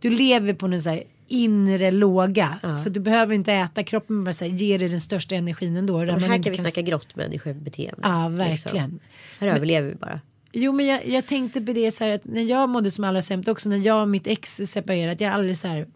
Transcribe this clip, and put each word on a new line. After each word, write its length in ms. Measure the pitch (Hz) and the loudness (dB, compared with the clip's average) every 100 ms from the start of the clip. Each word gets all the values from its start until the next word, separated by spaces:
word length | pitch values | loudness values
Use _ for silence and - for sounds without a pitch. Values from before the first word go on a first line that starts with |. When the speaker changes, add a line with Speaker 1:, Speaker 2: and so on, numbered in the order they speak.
Speaker 1:
du 100 | 240 | 0
lever 440 | 233 269 247 202 | 4 6 4 4
på 120 | 175 190 | 0 0
en 160 | 180 | 0
så 80 | 160 | 0
här 120 | 160 - _ - | -2 -6 _ -4
inre 600 | 247 226 208 196 190 185 | 0 2 4 4 4 4
låga. 680 | 190 202 185 185 196 160 165 | 4 4 4 4 2 0 0
Speaker 2:
Ja. 160 | 180 147 | -4 -4
Speaker 1:
Så 100 | 156 | -4
du 120 | 196 | -2
behöver 340 | 196 226 220 | 2 4 4
inte 180 | 214 190 | 2 2
äta, 300 | 202 175 - | 2 0 -4
kroppen 420 | 175 220 - 208 | -2 -2 -2 -2
bara 80 | 185 | -2
så 120 | 165 | -4
här, 80 | 175 | -4
ger 260 | 180 208 190 | -2 2 2
dig 100 | 180 | 2
den 120 | 170 | -2
största 340 | 160 190 - | -2 -4 -2
energin 420 | 185 175 160 175 170 | -4 -2 -4 -2 0
ändå. 180 | 196 165 | 0 0
Speaker 2:
Och 80 | 170 | 0
Speaker 1:
Där 60 | |
man 100 | 180 | 2
Speaker 2:
här 140 | 185 190 | 2 2
Speaker 1:
inte 80 | 180 | 0
Speaker 2:
kan 40 | |
vi 40 | 180 | -2
Speaker 1:
kan 80 | |
Speaker 2:
snacka 160 | 170 175 | -2 -2
Speaker 1:
s- 60 | 175 | -2
Speaker 2:
grottmänniskobeteende, 1120 | 156 - - - 127 151 143 143 - 120 - | -2 -4 -8 -8 -6 -8 -10 -10 -10 -10 -4
Speaker 1:
Ja, 260 | 202 170 165 | 0 0 0
Speaker 2:
liksom. 80 | 170 | -2
Speaker 1:
verkligen. 640 | 180 156 - - 139 165 - - - - | -2 -2 -4 -4 -4 -8 -16 -20 -20 -6
Speaker 2:
Här 80 | 202 | 0
Speaker 1:
Men 100 | 151 | 0
Speaker 2:
överlever 320 | 156 160 139 | 2 0 0
vi 60 | |
bara. 260 | - - 147 - _ _ 233 | -6 -10 -12 -14 _ _ -2
Speaker 1:
Jo, 160 | 269 | 0
men 140 | 277 277 | 2 2
jag, 200 | 269 - | 0 0
jag 180 | 262 254 | -2 0
tänkte 340 | 277 254 269 | -2 -2 -4
på 120 | 220 | -2
det 180 | 233 220 | 0 0
så 120 | - | 0
här 100 | 220 | 0
att 100 | 208 | -2
när 180 | - 226 | -4 -2
jag 260 | 226 254 269 | 0 2 2
mådde 220 | 247 202 | 2 0
som 140 | 196 | 0
allra 180 | 196 190 | 0 0
sämst 260 | 170 185 190 | 0 -2 -2
också, 200 | 214 208 | -2 0
när 80 | 202 202 | 0 4
jag 160 | 220 | 4
och 60 | 208 | 2
mitt 180 | 196 - | 0 0
ex 300 | 214 - - 196 | -4 -4 -6 -4
separerade, 460 | 208 175 180 165 | -4 -2 -2 -2
att 80 | 170 | -2
jag 120 | 208 | -2
aldrig 240 | 202 185 180 | 0 0 -2
så 100 | 185 | -4
här, 180 | 156 156 | -4 -6